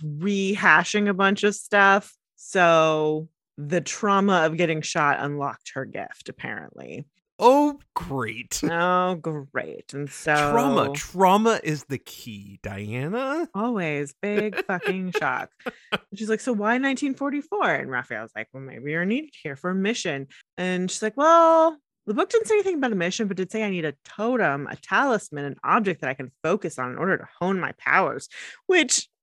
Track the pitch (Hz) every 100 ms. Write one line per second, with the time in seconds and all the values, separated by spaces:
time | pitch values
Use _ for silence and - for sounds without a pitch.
0 | 151 147 185 196 190 202 190 156 175 208
1 | 208 185 196 202 208 202 - 208 196 196
2 | - _ _ _ - 190 170 165 160 156
3 | 156 156 160 _ _ - 147 170 - -
4 | 208 196 202 180 160 160 170 156 151 170
5 | 147 - 143 147 139 110 - 135 117 101
6 | 90 - - - 127 101 78 - 64 90
7 | 147 _ _ - 226 277 294 277 _ -
8 | 175 135 110 113 - - - 170 180 180
9 | 185 180 165 151 139 131 80 - - 139
10 | 143 - 165 151 147 151 143 - 117 143
11 | - 175 185 202 226 202 - 151 - 131
12 | - - - 104 101 101 - 98 104 120
13 | 143 220 269 302 349 196 233 226 165 143
14 | 143 - 202 208 214 196 - 180 175 190
15 | 185 175 139 127 - _ - - - 208
16 | _ 196 220 220 - 220 208 247 269 269
17 | 294 262 277 285 - 415 254 143 131 127
18 | 131 110 113 107 113 135 135 117 135 160
19 | 180 247 311 - 156 139 180 190 196 247
20 | 180 139 135 - _ - 180 180 180 -
21 | 220 220 302 330 330 330 320 311 _ _
22 | - 214 392 453 427 427 381 330 262 208
23 | 170 - 214 185 185 220 214 185 156 143
24 | - - 220 247 175 139 139 - - 196
25 | 277 214 - 147 143 135 - 202 202 160
26 | 135 135 131 _ 160 202 170 139 127 127
27 | 180 170 - - 175 196 147 - 135 160
28 | 170 123 - - - - - 359 285 -
29 | - _